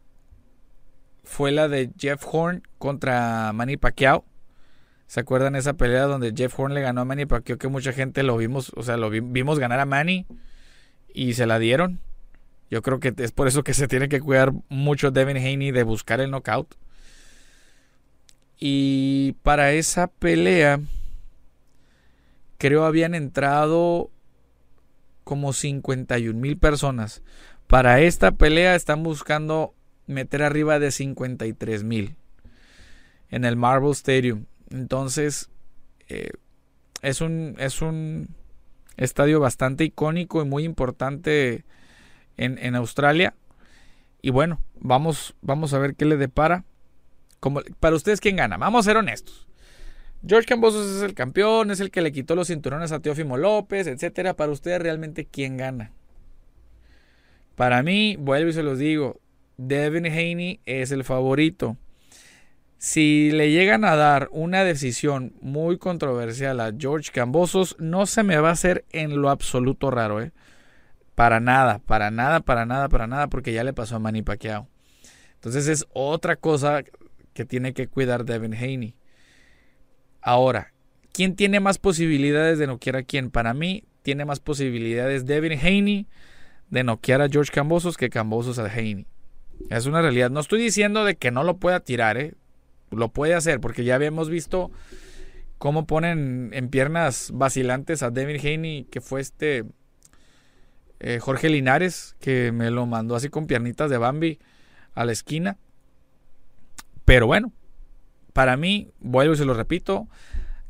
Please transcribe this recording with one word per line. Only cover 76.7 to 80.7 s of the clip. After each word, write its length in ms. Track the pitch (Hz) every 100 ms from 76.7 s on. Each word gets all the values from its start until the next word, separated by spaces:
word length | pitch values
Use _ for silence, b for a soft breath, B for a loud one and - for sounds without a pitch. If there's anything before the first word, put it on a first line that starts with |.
| 147 135 - - - _
que 100 | -
tiene 300 | 117 127 131
que 140 | 127 127
cuidar 360 | - 127 120
Devin 300 | 120 117 113
Haney. 400 | 110 127 131 117 - b b b b b b b b _ _ _ _
Ahora, 500 | - 123 131 113 -